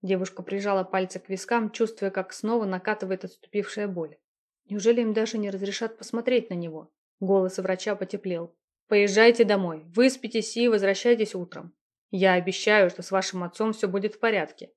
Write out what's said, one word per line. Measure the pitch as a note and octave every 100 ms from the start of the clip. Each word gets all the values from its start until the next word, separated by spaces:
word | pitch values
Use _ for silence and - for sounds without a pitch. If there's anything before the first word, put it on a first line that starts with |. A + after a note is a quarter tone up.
Девушка | F#3+ F#3 F#3+ -
прижала | F3+ G3 G3+ G3 F#3
пальцы | G3 F#3 F#3
к | -
вискам, | F#3+ - A#3 A3
чувствуя, | - A3+ A3+ G3
как | F#3+ F#3+
снова | - G#3+ A#3
накатывает | G#3 F#3 F3+ G#3+ F#3+ F#3 F#3
отступившая | _ _ G#3 G3 - G#3
боль. | F3 D#3+ D3 _ _ _ _ _
«Неужели | G3+ G3 A#3
им | A3+
даже | G#3+ G#3+ A3
не | G3+
разрешат | G3 G3 G3 A3+ A3+
посмотреть | - A#3 A#3+ B3 A3+
на |
него?» | F3+ E3+ D#3 D#3+ _ _ _
Голос | F#3+ G3 F#3 F#3
врача | F#3+ F#3 - G3+
потеплел. | F#3 G3 G3 E3+ E3+ _ _ _ _
«Поезжайте | G#3 G3+ G3 A#3 A#3
домой, | A3 G3+ F3+ D#3+ D#3+
выспитесь | F3 C4 B3+ A3+ A3+ - -
и | A#3+
возвращайтесь | A3 F#3+ G3 A#3+ A#3 G#3 F#3
утром». | F3 C#3+ E3+ _ _ _ _
«Я | F#3+ F#3+ F3+
обещаю, | F3 F#3 - G#3+ F#3
что | -
с | F3
вашим | F#3+ F#3 F#3
отцом | F3 - A3
все | A3 G3
будет | F#3+ G3+ G#3
в |
порядке». | A3+ G#3+ D3+ - -